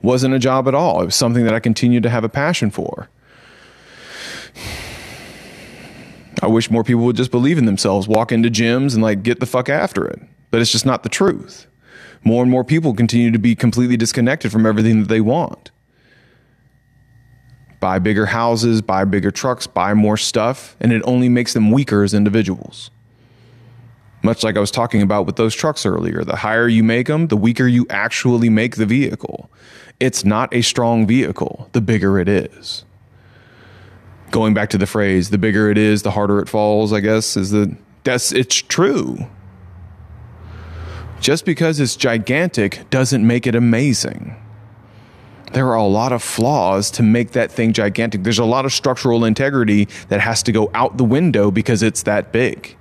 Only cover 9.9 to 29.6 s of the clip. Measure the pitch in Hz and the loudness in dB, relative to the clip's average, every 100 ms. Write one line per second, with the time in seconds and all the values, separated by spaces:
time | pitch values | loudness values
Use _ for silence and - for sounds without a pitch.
9.9 | 98 - - - _ _ - 117 117 135 | -4 -6 -8 -16 _ _ 0 0 0 0
10.9 | 120 110 - 190 - - - - _ _ | -2 -4 0 0 0 -10 -20 -20 _ _
11.9 | - - - - 117 123 127 123 160 160 | -20 -20 -2 2 4 4 2 2 0 0
12.9 | 113 113 120 120 113 117 110 120 120 123 | 0 2 4 2 2 2 2 0 2 2
13.9 | 120 113 - 120 151 107 113 110 107 110 | 2 0 0 0 0 -2 2 2 2 2
14.9 | 110 101 110 107 151 - - - _ _ | 2 2 0 2 0 -4 -10 -20 _ _
15.9 | _ _ _ _ _ _ _ _ _ _ | _ _ _ _ _ _ _ _ _ _
16.9 | _ _ _ _ _ _ - - _ 95 | _ _ _ _ _ _ -20 -20 _ -2
17.9 | 95 92 104 107 117 117 117 117 113 104 | 0 0 0 0 0 0 2 2 2 0
18.9 | 95 98 101 95 - 131 123 - 95 92 | 0 2 0 -2 -2 -4 -4 -4 -2 2
19.9 | 107 107 107 - 117 113 131 - _ 117 | 2 2 0 -2 0 0 -2 -12 _ -2
20.9 | 113 - 127 123 123 120 120 107 123 135 | 0 0 2 2 2 0 0 2 2 2
21.9 | 104 101 104 104 107 95 92 - - - | 0 2 2 2 2 -2 -6 -10 -20 -20
22.9 | _ _ _ _ _ _ - - - - | _ _ _ _ _ _ -20 -20 -20 -20
23.9 | - _ - 110 117 113 107 104 - 117 | -20 _ -4 -2 0 0 0 0 -2 0
24.9 | 113 98 104 90 95 113 - 160 147 101 | 2 2 2 0 0 -2 0 -4 -2 -2
25.9 | 87 85 82 82 - 107 113 120 113 110 | -2 -4 -4 -6 -4 -2 2 4 4 4
26.9 | 117 123 151 165 107 110 117 127 123 120 | 2 0 -2 0 2 2 2 2 2 0
27.9 | 101 113 - 127 120 117 107 120 110 107 | -4 -4 -2 0 2 2 2 0 -2 0
28.9 | 127 135 - - - - _ | 0 -2 -6 -10 -14 -18 _